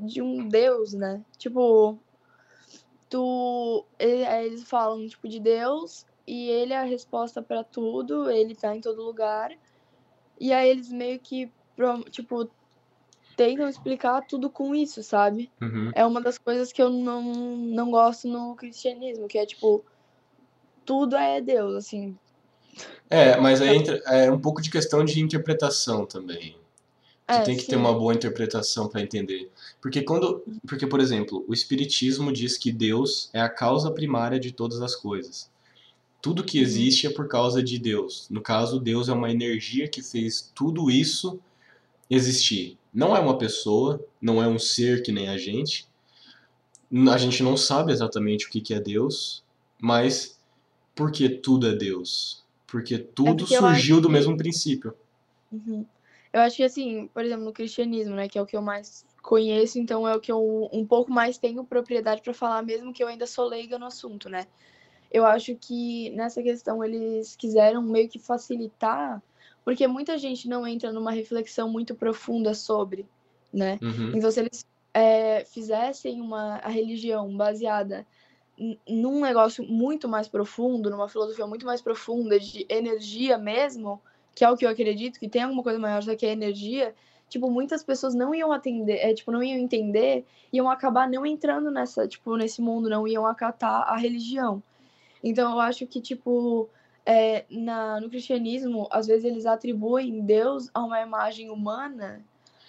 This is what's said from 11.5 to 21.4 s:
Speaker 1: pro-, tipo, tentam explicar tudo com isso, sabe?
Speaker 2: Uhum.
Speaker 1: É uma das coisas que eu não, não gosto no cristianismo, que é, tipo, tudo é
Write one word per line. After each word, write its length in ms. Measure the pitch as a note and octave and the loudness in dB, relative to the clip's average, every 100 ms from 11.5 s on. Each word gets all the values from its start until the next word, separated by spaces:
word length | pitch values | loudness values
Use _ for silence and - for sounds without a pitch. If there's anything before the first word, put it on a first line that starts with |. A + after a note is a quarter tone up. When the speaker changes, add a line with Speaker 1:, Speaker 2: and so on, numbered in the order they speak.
| - _ - | -12 _ -2
Speaker 1:
pro-, 280 | B3 A#3+ | 0 0
tipo, 460 | - - A#3 A#3+ A#3 _ _ _ _ _ _ _ _ - | -6 -14 -8 -6 -6 _ _ _ _ _ _ _ _ 2
tentam 320 | A#3+ C4+ C#4+ | 2 2 -2
explicar 540 | C4+ - C4 B3 C4 | -4 -4 -2 0 0
tudo 280 | C#4 C4+ C#4 | -2 -4 -4
com 240 | - C#4 | -4 -2
isso, 280 | D4 D4 - | 0 -2 -6
sabe? 500 | G#3+ G#3 G#3 G#3+ B3 _ | 0 4 4 2 -6 _
Speaker 2:
Uhum. 320 | A#2 A2+ G#3+ | -4 -2 0
Speaker 1:
É 120 | - A#3 | 4 4
uma 160 | A#3+ | 4
das 160 | A#3+ B3 | -2 -4
coisas 340 | - B3 B3 | -2 -2 -2
que 100 | - | 2
eu 80 | B3 | 4
não, 320 | B3 B3 A#3+ A#3+ A#3+ A#3+ A#3+ | 4 -2 -4 -4 -6 -6 -6
não 340 | A#3 A3+ A#3+ | -4 -2 2
gosto 360 | A#3 A#3 A#3 B3 | 6 6 4 -4
no 280 | A#3+ A#3+ A#3+ | -6 -8 -10
cristianismo, 720 | B3 A#3 B3+ A#3+ B3+ A3+ G#3 | -16 -6 -6 -4 -8 -8 -4
que 100 | G#3+ | -2
é, 80 | G#3 | -2
tipo, 380 | - A3 G#3 - _ _ _ _ _ _ _ _ _ | 2 4 4 0 _ _ _ _ _ _ _ _ _
tudo 320 | - C4+ C#4 C#4 | -2 0 2 2
é 240 | C#4 C#4 | 2 0